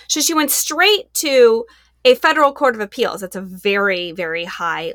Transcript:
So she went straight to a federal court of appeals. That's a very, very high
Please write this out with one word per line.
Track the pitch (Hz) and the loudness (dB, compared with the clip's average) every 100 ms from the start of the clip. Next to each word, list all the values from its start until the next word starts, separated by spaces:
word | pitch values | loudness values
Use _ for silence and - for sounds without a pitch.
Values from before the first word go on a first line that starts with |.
| - | -6
So | 311 | -2
she | 294 | 0
went | 311 285 | 0 0
straight | - - 311 392 415 - | -2 0 2 4 2 -2
to | - 311 262 233 226 233 _ _ _ | -6 0 4 4 4 -4 _ _ _
a | 254 | 2
federal | 247 320 311 285 | 4 4 4 2
court | 277 269 | 2 0
of | 220 | 0
appeals. | 202 - 208 - | -6 -4 -4 -4
That's | 185 | -10
a | 190 | -10
very, | 190 185 202 202 202 180 175 | -12 -6 -2 0 0 -2 -6
very | 165 165 165 | -8 -6 -6
high | 170 - 170 156 165 | -8 -6 -6 -4 -8